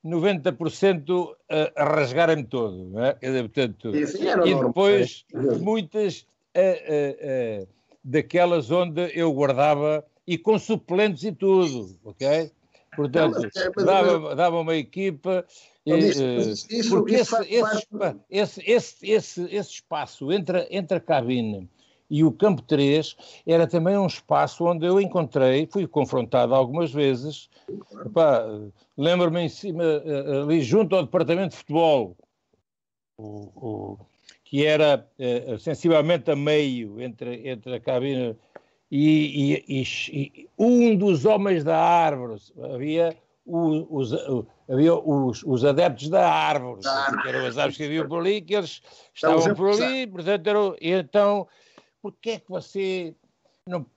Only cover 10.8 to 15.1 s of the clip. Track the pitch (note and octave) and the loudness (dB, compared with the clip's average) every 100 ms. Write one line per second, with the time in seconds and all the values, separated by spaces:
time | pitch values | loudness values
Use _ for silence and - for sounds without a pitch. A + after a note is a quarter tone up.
10.8 | - F3+ G#3+ D3 G3 D#3 G3 F#3+ E3+ B2+ | -2 0 0 -2 -8 -2 2 4 2 -2
11.8 | F#2+ F#2 G#2+ G2 C3+ D#3 D#3+ _ _ _ | -12 -16 -20 -6 0 0 -2 _ _ _
12.8 | _ - C#3+ D3 D#3+ - A3 - F3+ G#3 | _ -6 -2 2 2 0 -6 -4 -6 0
13.8 | F#3+ F#3+ F3+ E3+ D3+ C#3 F3 E3+ D#3+ D#3+ | 2 4 4 2 -2 0 0 0 -2 -4
14.8 | C3+ F#3 F#3+ | -4 -6 -6